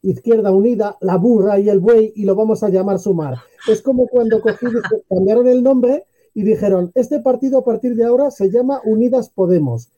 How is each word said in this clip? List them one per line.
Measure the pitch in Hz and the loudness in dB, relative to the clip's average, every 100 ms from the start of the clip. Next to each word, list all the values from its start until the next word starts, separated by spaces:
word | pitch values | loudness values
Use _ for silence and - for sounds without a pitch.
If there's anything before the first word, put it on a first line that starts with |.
Izquierda | 196 - 226 226 202 | -6 -4 0 0 2
Unida, | 190 220 226 208 - | 2 2 0 -4 -4
la | 185 180 | -2 0
burra | 226 226 196 202 | 2 2 2 2
y | 208 | 2
el | 196 | 2
buey, | 196 233 220 214 | 4 4 2 -2
y | |
lo | 196 | -2
vamos | 196 220 214 | 0 0 -2
a | 214 | 0
llamar | 190 196 185 | 0 0 -2
Sumar? | 202 170 147 120 - - - | -2 -4 -4 -8 -14 -8 -2
Es | 214 | -2
como | 269 254 240 | 0 0 0
cuando | 247 226 220 | 0 0 0
cogí | 220 214 240 | -2 -4 -4
y | |
dije, | 226 180 220 - | -4 -4 -6 -2
cambiaron | 185 190 226 247 | -2 0 2 2
el | 254 | 2
nombre | 247 262 240 294 - _ _ | 2 2 2 -2 -6 _ _
y | 214 | -4
dijeron, | 208 214 202 185 180 | -2 0 0 0 0
"Este | 254 240 294 | -2 -2 -2
partido | 262 254 269 262 | -2 -2 0 0
a | |
partir | 254 226 254 | 0 -2 -2
de | 233 | -2
ahora | 233 247 285 | 0 0 0
se | - 196 | -2 -2
llama | 233 254 269 | 0 -2 -2
Unidas | 220 220 240 254 226 | -2 0 0 0 -2
Podemos, | - 180 180 139 117 - | -2 0 0 0 -6 -10